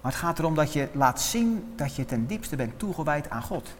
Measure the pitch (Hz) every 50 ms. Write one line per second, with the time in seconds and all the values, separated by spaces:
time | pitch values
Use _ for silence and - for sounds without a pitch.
0 | - 131 - - - 170 165 - 156 165 160 156 151 139 - 147 139 135 - 139
1 | 139 127 127 - - - - 233 233 233 226 208 - - - - 147 135 - -
2 | 131 - 135 113 117 135 208 214 220 - - 135 127 117 113 - - 202 180 -
3 | 156 151 147 147 139 - - - - - 208 151 - - -